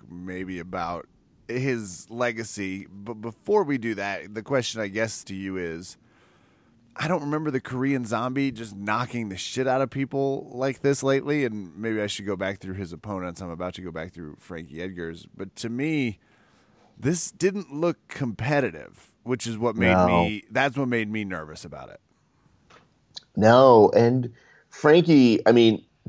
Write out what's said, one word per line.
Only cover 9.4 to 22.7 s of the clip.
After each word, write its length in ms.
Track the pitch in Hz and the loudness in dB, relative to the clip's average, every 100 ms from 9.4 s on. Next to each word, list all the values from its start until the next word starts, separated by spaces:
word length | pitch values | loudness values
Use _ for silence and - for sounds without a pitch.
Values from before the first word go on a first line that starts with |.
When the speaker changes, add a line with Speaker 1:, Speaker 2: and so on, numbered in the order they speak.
| - - 131 | -8 -4 0
Speaker 1:
out 140 | 131 | 0
of 60 | 135 | -2
people 600 | 139 135 139 139 135 - | -4 -6 -2 -2 -4 -8
like 280 | 123 135 131 | -6 -4 -2
this 240 | 143 139 135 | 0 0 2
lately, 400 | 139 135 151 131 | 0 0 -2 -2
and 320 | 107 92 78 | -4 -12 -8
maybe 260 | 110 110 | -4 -2
I 60 | 104 | -4
should 180 | - 101 | -4 -6
go 80 | 95 | -4
back 240 | 95 98 | -4 -6
through 160 | 95 92 | -8 -8
his 180 | 92 | -10
opponents. 480 | 82 - 98 90 85 | -10 -10 -8 -8 -10
I'm 100 | 95 | -10
about 240 | 82 90 92 | -8 -8 -8
to 80 | |
go 100 | 92 | -12
back 200 | 80 87 | -10 -10
through 220 | 87 80 76 | -12 -16 -16
Frankie 420 | - 87 80 73 | -14 -14 -12 -10
Edgar's. 440 | 92 87 82 82 - - | -10 -8 -10 -10 -16 -16
But 200 | 98 - | -14 -10
to 120 | 117 | -8
me, 500 | 117 147 156 127 104 _ _ _ _ _ _ _ - | -6 -4 -2 -4 -6 _ _ _ _ _ _ _ -6
this 320 | 113 175 - | -4 -2 -4
didn't 420 | - 185 202 175 | -2 -2 -2 -8
look 360 | 143 170 - - | -4 -2 -4 -8
competitive, 1040 | - 127 98 117 147 123 80 52 - - _ | -8 -6 -4 -2 0 0 -4 -16 -20 -20 _
which 240 | - 127 117 | -6 -4 -4
is 100 | 110 | -2
what 200 | 117 113 | -2 2
made 160 | 117 | 4
Speaker 2:
No. 140 | 92 90 87 87 | 6 6 4 2
Speaker 1:
me, 180 | 107 - | 0 -6
that's 260 | 110 139 127 | -2 0 0
what 120 | 131 | -2
made 200 | 120 107 | 0 -2
me 160 | 110 101 | -4 -4
nervous 400 | 90 78 78 85 | -6 -10 -14 -14
about 240 | 71 65 | -16 -16
it. 120 | 50 _ _ _ _ _ _ _ | -18 _ _ _ _ _ _ _